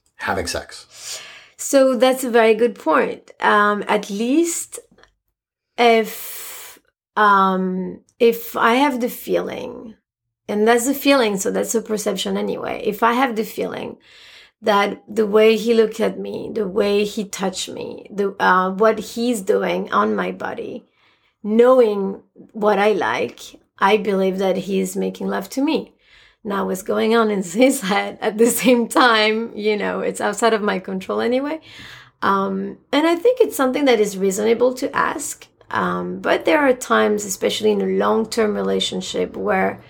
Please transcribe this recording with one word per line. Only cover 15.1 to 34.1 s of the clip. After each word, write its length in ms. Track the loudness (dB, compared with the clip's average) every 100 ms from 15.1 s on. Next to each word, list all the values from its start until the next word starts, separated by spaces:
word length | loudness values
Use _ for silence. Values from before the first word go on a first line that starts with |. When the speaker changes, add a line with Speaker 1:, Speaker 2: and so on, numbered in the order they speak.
| -2 2
Speaker 2:
way 280 | 4 6 4
he 160 | 2
looked 260 | 2 2 0
at 200 | -4 -4
me, 300 | -8 -10 -8
the 140 | -6 -4
way 360 | -2 0 2
he 220 | 0 -4 -8
touched 440 | -6 -6 -6 -10
me, 380 | -10 -12 -14 -10
the, 240 | -6 -4 0
uh, 320 | 2 4 2
what 260 | 2 2 2
he's 420 | -4 -4 -2 -2
doing 500 | 0 0 0 -4 -2
on 240 | 0 0 -2
my 160 | -4
body, 540 | -6 -8 -10 -10 -14 -16 _ _ _ _ _
knowing 800 | 0 4 6 6 4 2 -4 -8 _ -20 -18
what 260 | -2 0 2
I 140 | 2
like, 460 | 2 0 -2 -4 -8 -20 -20 _ -2
I 200 | 2 2
believe 400 | 2 0 0 0
that 180 | 0 -2
he's 380 | -2 -2 -2 -4
making 320 | -6 -6 -6
love 220 | -6 -6
to 100 | -2
me. 320 | 0 -2 -4 _ _ _ _ _
Now, 220 | -6 -4 -4
what's 140 | -6
going 320 | -4 -2 2 2
on 140 | 2
in 140 | 0
<laughs> 200 | -2 4
his 180 | 4 4
head 360 | 0 -2 -2 -6
at 160 | -4 2
the 100 | 2
same 400 | 4 4 4 4
time, 640 | 4 4 4 2 0 -4 -4
you 200 | -2 0
know, 220 | -2 -4
it's 220 | -4 -4
outside 320 | -4 0 2
of 80 | 2
my 180 | 0 -4
control 400 | -6 -8 -6 -4
anyway. 400 | -2 -2 -2 -8 -12 -20 -20 -20 -20 _
Um, 560 | -2 0 -2 -4 -6 -10 _
and 140 | 0 2
I 100 | 2
think 260 | 2 4
it's 140 | 2 2
something 300 | 0 2 4
that 140 | 4
is 180 | 2